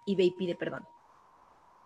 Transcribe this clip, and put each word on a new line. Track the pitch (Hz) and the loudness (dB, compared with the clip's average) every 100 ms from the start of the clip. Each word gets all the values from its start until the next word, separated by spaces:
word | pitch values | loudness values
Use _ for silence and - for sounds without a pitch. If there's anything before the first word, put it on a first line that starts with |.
| - | -2
y | 185 | 2
ve | |
y | 180 | 2
pide | 180 180 170 | 2 -4 -4
perdón. | 165 131 - - _ _ _ _ - _ _ - | -6 -8 -12 -20 _ _ _ _ -20 _ _ -20